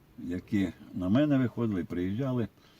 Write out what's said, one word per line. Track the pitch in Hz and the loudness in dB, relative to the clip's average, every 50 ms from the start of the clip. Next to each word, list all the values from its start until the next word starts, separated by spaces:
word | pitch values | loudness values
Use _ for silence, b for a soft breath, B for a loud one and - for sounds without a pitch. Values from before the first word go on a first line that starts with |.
| _ - - | _ -20 -16
які | - - 85 90 95 - - 107 101 92 85 - - - - - | -12 -8 -6 -6 -6 -4 -2 0 0 0 0 -2 -8 -16 -12 -6
на | 90 90 92 | -4 0 2
мене | 220 277 302 302 139 | 4 4 4 4 4
виходили, | 131 254 - - 117 120 110 98 87 80 | 2 2 0 0 -2 -2 0 0 -2 -4
приїжджали. | - - 90 92 95 101 117 139 131 127 120 107 - B B B B B | -4 -4 -2 -2 -2 -2 -2 -2 -2 0 -2 -2 -4 B B B B B